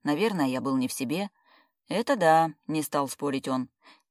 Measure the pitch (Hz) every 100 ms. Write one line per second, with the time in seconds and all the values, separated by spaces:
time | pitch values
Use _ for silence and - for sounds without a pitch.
0 | 143 151 220 185 135 127 123 135 127 -
1 | 123 160 208 - _ _ _ _ - 190
2 | 240 262 165 160 165 - - 156 147 147
3 | 135 - 143 135 139 131 127 _ _ -
4 | _